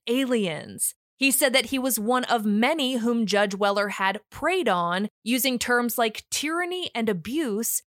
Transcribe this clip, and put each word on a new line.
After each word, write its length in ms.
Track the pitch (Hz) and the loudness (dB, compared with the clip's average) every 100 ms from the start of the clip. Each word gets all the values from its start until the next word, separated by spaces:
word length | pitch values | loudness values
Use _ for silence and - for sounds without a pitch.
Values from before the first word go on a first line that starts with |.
| - | -2
aliens. 880 | 254 262 240 190 151 - 98 - - _ - | 0 2 2 0 -4 -8 -6 -6 -6 _ 0
He 140 | 269 | 2
said 220 | - 285 | 4 4
that 140 | 262 240 | 2 0
he 120 | 269 | 0
was 200 | 262 226 | 0 0
one 260 | 208 247 | 0 0
of 220 | 247 233 214 | 2 0 2
many 500 | 208 247 320 254 254 | 2 2 2 0 0
whom 300 | 226 233 208 | 0 0 2
Judge 280 | 202 208 | 2 2
Weller 340 | 190 202 202 202 | 2 0 2 -2
had 320 | - 190 202 _ | 0 0 -2 _
preyed 380 | - 302 370 233 | -4 0 2 2
on, 400 | 180 170 180 208 _ | 2 2 0 -4 _
using 360 | 214 247 269 247 | -2 0 0 -2
terms 400 | - 240 240 240 | 0 0 0 0
like 260 | 226 214 - | -2 -2 -8
tyranny 600 | - 294 339 349 359 349 | -6 -4 -2 -4 -4 -6
and 140 | 233 226 | -4 -2
abuse, 760 | 185 180 294 277 202 233 - _ | -2 -2 -2 -2 -2 -2 -4 _